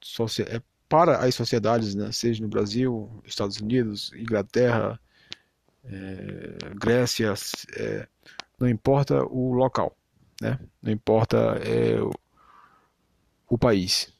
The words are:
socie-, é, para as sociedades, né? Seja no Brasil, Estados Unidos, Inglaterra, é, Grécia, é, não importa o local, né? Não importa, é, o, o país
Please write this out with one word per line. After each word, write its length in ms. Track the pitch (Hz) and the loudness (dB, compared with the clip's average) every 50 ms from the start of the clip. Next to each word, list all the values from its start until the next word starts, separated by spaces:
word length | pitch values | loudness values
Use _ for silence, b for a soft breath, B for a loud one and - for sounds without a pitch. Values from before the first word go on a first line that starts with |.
socie-, 480 | - - - - 117 110 - - 104 - | -18 -14 -6 -4 -4 -2 -2 -4 -4 -4
é, 140 | 113 117 - _ _ _ _ _ | -6 -10 -10 _ _ _ _ _
para 300 | 156 156 175 170 - - | 4 6 6 6 4 4
as 160 | 127 127 - | 2 0 0
sociedades, 600 | - 117 - 127 117 104 110 117 113 110 104 98 | 0 -2 0 0 0 2 2 2 2 0 -2 -4
né? 160 | 101 101 110 | -4 -6 -6
Seja 300 | 113 - - 120 113 110 | -6 -2 -2 -2 -2 -2
no 60 | 110 104 | -4 -4
Brasil, 760 | 104 107 104 101 101 120 131 127 120 110 104 110 113 - _ | -2 -2 -2 -2 -2 -2 -2 -2 -2 -6 -8 -12 -16 -20 _
Estados 340 | - - - 107 101 104 107 | -12 -6 -4 -4 -4 -4 -8
Unidos, 540 | 107 107 123 127 120 107 104 101 - - - | -4 0 0 0 0 -2 -6 -8 -10 -14 -12
Inglaterra, 880 | - 117 117 110 101 98 - - 117 123 120 117 113 104 104 107 - B B B B B B B B B B B B _ _ _ _ _ | -12 -6 -2 -2 -2 -2 0 2 2 4 4 2 2 0 -2 -6 -8 B B B B B B B B B B B B _ _ _ _ _
é, 920 | 123 101 95 95 95 95 92 98 101 95 87 - - 85 85 - - 101 | -16 -14 -12 -12 -12 -12 -12 -12 -14 -14 -14 -14 -16 -12 -12 -12 -12 -10
Grécia, 600 | 101 - 113 117 127 123 117 - - 113 107 98 - - - - - - - - | -2 2 4 4 4 4 2 0 0 0 0 0 -4 -6 -10 -10 -10 -12 -14 -10
é, 320 | - 55 55 - 104 107 - _ _ B B B B B B _ _ | -6 -6 -4 -4 -6 -8 -12 _ _ B B B B B B _ _
não 100 | 123 123 | 0 0
importa 560 | 120 110 - 135 135 143 143 - 139 139 127 | 0 2 2 4 4 4 4 2 2 2 2
o 280 | - - 131 127 127 | 0 -2 -2 0 0
local, 440 | 123 123 131 131 - 113 87 - - _ _ _ _ _ _ _ _ - | 2 2 2 2 2 0 -2 -2 -4 _ _ _ _ _ _ _ _ -6
né? 180 | 113 113 123 131 - - _ _ | -4 -2 -2 -4 -6 -16 _ _
Não 100 | - 113 | -4 -4
importa, 440 | 110 104 - - 110 110 113 - 117 117 113 110 107 - | -4 0 2 4 4 4 4 4 2 2 2 2 0 -2
é, 380 | - 113 - 58 - - 57 55 | -2 0 0 2 2 2 2 0
o, 100 | 55 - - - _ _ b b b b b b b b b b b b b b _ _ _ _ _ _ _ _ _ _ | 0 -2 -4 -8 _ _ b b b b b b b b b b b b b b _ _ _ _ _ _ _ _ _ _
o 100 | 123 117 | 0 2
país 540 | - 123 107 98 90 95 - - - - _ | 4 4 4 4 2 0 -2 -2 -2 -6 _